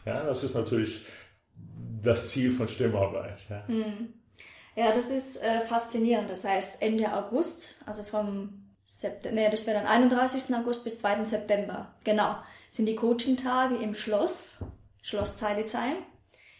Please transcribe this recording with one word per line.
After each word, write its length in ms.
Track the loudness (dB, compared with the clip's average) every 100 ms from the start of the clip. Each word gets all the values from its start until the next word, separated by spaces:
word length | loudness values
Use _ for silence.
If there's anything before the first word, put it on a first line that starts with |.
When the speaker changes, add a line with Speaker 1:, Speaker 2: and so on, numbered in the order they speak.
| -6
Speaker 1:
Ja, 180 | -2
das 200 | -2 -2
ist 120 | -2 -2
natürlich 460 | 0 2 0 -4 -14 -20 -20 _ _ -20 -18 -14 -10 0
das 260 | 4 4 2
Ziel 220 | 2 2
von 160 | 2 0
Stimmarbeit. 800 | 0 2 2 2 0 -8 -10 -12
Ja. 140 | -10 -4
Speaker 2:
Mhm. 460 | -2 -2 -6 -10 -14 _ -20 -20 -20 -12 0
Ja, 160 | 2
das 160 | 2 2
ist, 280 | 0 -2 -2
äh, 180 | 0 0
faszinierend. 680 | 0 0 2 2 4 4 2
Das 140 | -2 0
heißt, 360 | 2 2 0
Ende 300 | 0 2 0
August, 680 | -2 -2 0 0 -2 -6 -12 -10
also 180 | -10
vom 600 | -4 -2 -2 -4 -8 -12 -20 _ -14
Sept-, 440 | -8 -8 -6 -4
nee, 160 | 2 2
das 180 | 2 0
wäre 100 | 0
dann 80 | 4
einunddreißigsten 680 | 6 6 6 2 2 0 0
August 280 | 0 -2 -4
bis 140 | -2
zweiten 260 | 0 0 0
September, 680 | -2 2 0 0 -8 -12 -6 0
genau, 320 | 2 2 -2 -10 -20 -10
sind 140 | -2 0
die 100 | 2
Coaching-Tage 800 | 2 2 2 0 2 2 2 0
im 180 | -2
Schloss, 680 | -4 0 2 2 0 -2 -6 -12 -14 -20 _
Schloss 360 | -6 -4 -2 -2
Zeilitzheim. 580 | -2 -2 -2 -2 -2 -4 -8 -20 _ -20 -20